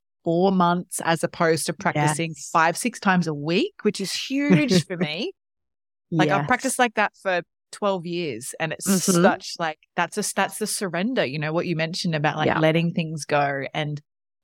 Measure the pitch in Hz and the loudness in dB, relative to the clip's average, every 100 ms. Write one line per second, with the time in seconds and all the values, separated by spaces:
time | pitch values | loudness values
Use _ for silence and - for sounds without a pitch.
0 | _ _ 170 170 190 190 175 180 175 - | _ _ 0 4 4 6 4 2 -2 -4
1 | - 165 165 - 165 160 - 165 180 151 | 0 0 0 0 2 2 0 -4 -2 2
2 | 147 156 165 160 - 170 160 170 247 - | 2 0 -4 -8 -2 2 2 2 -4 -2
3 | 202 180 160 147 147 180 370 - 214 202 | 2 2 2 -2 0 0 0 -2 -2 0
4 | 190 - - 269 285 294 285 185 - 175 | -4 -6 -4 -2 4 4 6 2 2 -4
5 | 151 156 330 - _ _ _ _ _ _ | -4 -4 -8 -10 _ _ _ _ _ _
6 | _ 170 180 - 147 247 262 - 240 214 | _ 0 2 2 0 0 0 0 0 2
7 | 208 - 196 175 170 _ _ - 202 190 | -2 -2 -4 -2 -4 _ _ -4 -2 -2
8 | 165 175 165 113 139 - 160 - - 190 | -4 -6 -4 -6 -10 -6 -6 -4 0 2
9 | 180 175 185 165 - - 165 156 _ - | 2 4 4 2 -4 -6 -6 -6 _ -4
10 | 170 - 196 - 196 - 208 - 196 165 | -4 -4 -4 -2 -2 -4 -6 -4 -4 -2
11 | 214 247 135 147 151 165 180 160 160 185 | -2 0 -2 -2 -2 -2 -2 -2 -4 -4
12 | 185 156 151 151 151 - 156 160 170 170 | -2 0 0 0 0 2 4 4 0 -2
13 | 160 156 - 147 143 139 135 - 151 147 | -4 -6 -2 0 0 -2 -6 -6 -6 -6
14 | - _ _ _ | -12 _ _ _